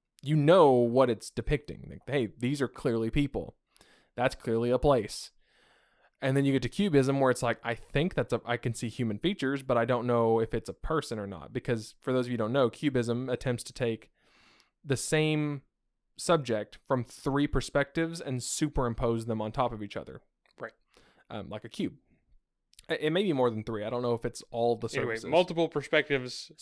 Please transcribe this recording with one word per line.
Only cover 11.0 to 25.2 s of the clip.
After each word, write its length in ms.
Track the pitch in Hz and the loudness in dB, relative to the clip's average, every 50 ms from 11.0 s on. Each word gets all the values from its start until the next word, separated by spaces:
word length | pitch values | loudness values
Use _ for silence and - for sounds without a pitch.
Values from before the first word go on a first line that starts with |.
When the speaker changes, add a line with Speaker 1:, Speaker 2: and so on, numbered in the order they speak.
| - - 120 107 | -2 -4 -6 -8
Speaker 1:
or 80 | 101 101 | -8 -8
not. 240 | 98 80 69 - | -10 -12 -12 -10
Because 420 | 110 - - - 120 110 110 - - _ | -10 -6 -4 -2 -2 -2 -4 -8 -16 _
for 120 | - 139 | -4 -2
those 140 | 127 127 123 | 0 0 0
of 40 | 123 | 0
you 40 | 123 | -2
who 40 | 113 | -2
don't 140 | 110 107 | -2 0
know, 180 | 123 139 131 117 | 2 2 2 2
Cubism 580 | - - - 143 131 127 117 117 117 120 131 127 | 2 0 -2 0 0 0 0 0 -2 -2 -4 -4
attempts 340 | 123 - - 135 123 117 - | -4 -2 -2 -2 -4 -4 -6
to 80 | - | -10
take 380 | - - 127 117 113 - - - _ _ _ _ _ _ _ _ _ _ _ _ _ _ - | -8 -4 -2 -2 -2 -4 -8 -16 _ _ _ _ _ _ _ _ _ _ _ _ _ _ -6
the 120 | 151 135 | -4 -4
same 680 | - - - - 156 156 156 156 151 151 147 147 139 - _ _ _ _ _ _ _ _ _ _ | -4 -2 0 0 2 2 2 2 0 0 -2 -4 -8 -12 _ _ _ _ _ _ _ _ _ _
subject 640 | - - - 175 160 135 120 113 107 107 - - - _ - | -4 0 2 2 2 2 0 -2 -2 -4 -8 -14 -12 _ -2
from 160 | 139 127 117 | -2 -2 -2
three 420 | - - - - 139 135 143 143 | -4 -10 -8 -4 -2 0 0 0
perspectives 760 | 147 - 139 131 - - 143 139 - - 165 165 165 165 165 | 0 0 -2 -2 0 0 0 0 0 -2 -4 -4 -4 -4 -8
and 220 | - 143 131 123 | -8 -6 -6 -6
superimpose 840 | 120 - - - 160 151 - - 131 120 117 - 123 117 117 113 113 | -6 -6 -4 -2 -2 -2 0 0 -2 -2 -2 0 0 0 0 0 -2
them 140 | 117 113 110 | -4 -4 -4
on 120 | 107 110 | -4 -4
top 200 | - 139 127 120 | -2 -2 -2 -2
of 100 | 117 107 | -2 -6
each 140 | 104 101 - | -10 -10 -10
other. 260 | 101 73 - - - - _ _ _ _ _ _ - | -10 -12 -12 -14 -18 -20 _ _ _ _ _ _ -14
Speaker 2:
Right. 140 | - 113 - _ _ _ _ - - _ _ _ _ - | -14 -14 -14 _ _ _ _ -20 -20 _ _ _ _ -14
Speaker 1:
Um, 200 | - 110 95 - | -12 -12 -10 -10
like 140 | 101 107 - | -12 -12 -12
a 40 | 113 | -10
cube. 240 | - - 185 - - - _ _ _ _ _ _ - _ _ _ _ _ _ _ _ - - - | -6 -4 -4 -4 -6 -10 _ _ _ _ _ _ -20 _ _ _ _ _ _ _ _ -14 -8 -6
It, 100 | 165 - | -4 -2
it 80 | 147 156 | -2 0
may 120 | 156 180 | 0 0
be 100 | 214 196 | 0 0
more 180 | 151 131 127 123 | 2 2 2 2
than 120 | 110 107 | 0 -2
three. 220 | 107 - 113 104 104 | -4 -6 -6 -6 -4
I 60 | 110 | -4
don't 120 | 120 123 | -4 -2
know 120 | 123 120 120 | 0 0 -2
if 100 | 113 - | -2 -2
it's 180 | 120 - - - - | -6 -8 -10 -12 -8
all 240 | - 117 117 120 120 | -4 0 0 0 0
the 140 | 110 113 113 - | 0 -4 -6 -4
Speaker 2:
Anyway, 160 | 135 113 117 113 | -4 -4 -4 -4
Speaker 1:
surfaces. 160 | 113 | -6